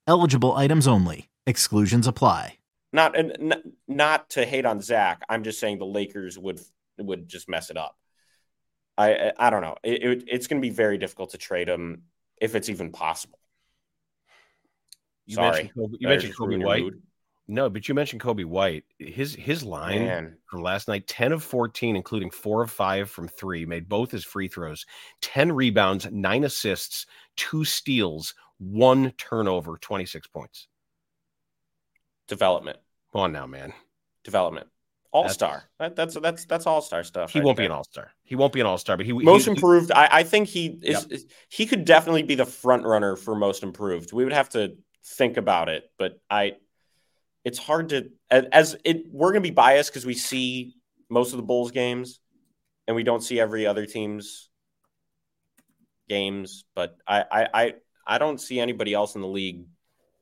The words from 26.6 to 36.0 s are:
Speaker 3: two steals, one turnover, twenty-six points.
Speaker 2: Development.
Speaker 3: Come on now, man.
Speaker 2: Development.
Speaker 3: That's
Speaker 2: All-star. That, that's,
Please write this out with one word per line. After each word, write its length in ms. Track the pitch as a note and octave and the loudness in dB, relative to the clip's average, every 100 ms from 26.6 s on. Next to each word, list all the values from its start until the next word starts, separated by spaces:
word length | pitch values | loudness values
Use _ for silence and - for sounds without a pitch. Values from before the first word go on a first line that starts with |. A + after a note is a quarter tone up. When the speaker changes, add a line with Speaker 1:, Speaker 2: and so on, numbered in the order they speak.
| G#2+ F2+ - - - - _ - | -4 -4 -6 -12 -14 -20 _ -10
Speaker 3:
two 280 | - D#3 D3+ | -6 -4 -2
steals, 680 | - - B2+ F#2+ D#2 - - _ _ | -4 -2 0 0 -4 -10 -14 _ _
one 520 | F#2+ G#2 B2+ C3 C3 - | -8 4 6 6 4 -2
turnover, 600 | - A2+ G2+ F2+ E2 D#2+ | -6 -2 0 -2 -4 -14
twenty-six 500 | - G2 F#2 D#2 - | -8 -8 -8 -12 -16
points. 400 | D#2 D#2 - - _ _ _ _ _ _ _ _ _ _ _ _ _ _ _ - | -16 -16 -20 -20 _ _ _ _ _ _ _ _ _ _ _ _ _ _ _ -12
Speaker 2:
Development. 500 | F#2+ F#2+ F2 D2 - _ _ _ | 0 2 2 -2 -14 _ _ _
Speaker 3:
Come 100 | G#2 | -2
on 100 | F#2 | -2
now, 160 | D2 C2 | -2 -10
man. 260 | C2+ C2+ - _ _ _ _ | -14 -16 -18 _ _ _ _
Speaker 2:
Development. 440 | - G2 F2 D#2+ - _ _ _ _ | -4 0 0 -4 -14 _ _ _ _
Speaker 3:
That's 120 | D3+ | 0
Speaker 2:
All-star. 400 | G#2 G2 F2 C#2+ - _ | 0 -2 -4 -4 -14 _
That, 160 | D#3+ | -8
that's, 240 | E3+ | -4